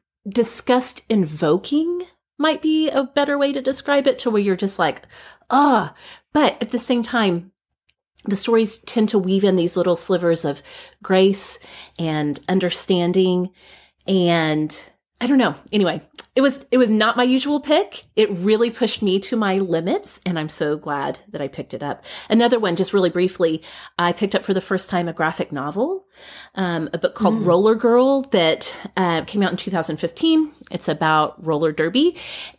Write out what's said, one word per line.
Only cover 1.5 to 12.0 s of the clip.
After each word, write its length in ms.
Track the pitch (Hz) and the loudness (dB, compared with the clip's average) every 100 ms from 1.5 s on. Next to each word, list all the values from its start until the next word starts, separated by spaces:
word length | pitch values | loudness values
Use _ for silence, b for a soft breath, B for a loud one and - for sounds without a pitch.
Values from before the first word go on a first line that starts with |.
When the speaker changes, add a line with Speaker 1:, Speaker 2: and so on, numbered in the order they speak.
| 170 - 294 330 349 359 _ _ - | 0 0 -2 -2 -4 -8 _ _ -4
Speaker 1:
might 240 | 294 302 | -2 0
be 280 | 311 311 311 | 0 0 0
a 140 | 269 | 0
better 340 | 269 285 285 285 | -2 0 0 0
way 160 | 277 | 0
to 80 | 277 | -2
describe 440 | 262 269 - 285 277 | -4 -4 0 2 2
it, 140 | 254 | 0
to 100 | 254 | 0
where 120 | 214 | 0
you're 160 | 202 185 | 2 0
just 220 | 196 - | -2 0
like, 240 | 165 - - B B B - | -2 -2 -10 B B B 0
"Ugh." 400 | 254 285 240 160 B B B _ | 4 4 4 0 B B B _
But 280 | 294 285 - | 0 2 0
at 100 | 226 | -4
the 80 | 240 | -4
same 240 | - 247 | -2 -2
time, 500 | 226 240 208 170 180 _ _ _ _ _ _ - - | 0 0 0 0 -6 _ _ _ _ _ _ -12 -6
the 100 | 196 | -4
stories 440 | - 226 220 - | 2 2 2 -2
tend 280 | - - 214 | -4 0 2
to 100 | 214 | 2
weave 260 | 185 190 196 | 2 2 4
in 100 | 185 | 2
these 220 | 175 180 | 2 0
little 180 | 175 170 | 0 0
slivers 480 | - 180 170 165 | 0 0 2 0
of 180 | 156 143 B B B B | -2 -6 B B B B
grace 560 | - 185 196 196 - - B B B | 0 4 4 2 -2 -4 B B B
and 400 | - | -6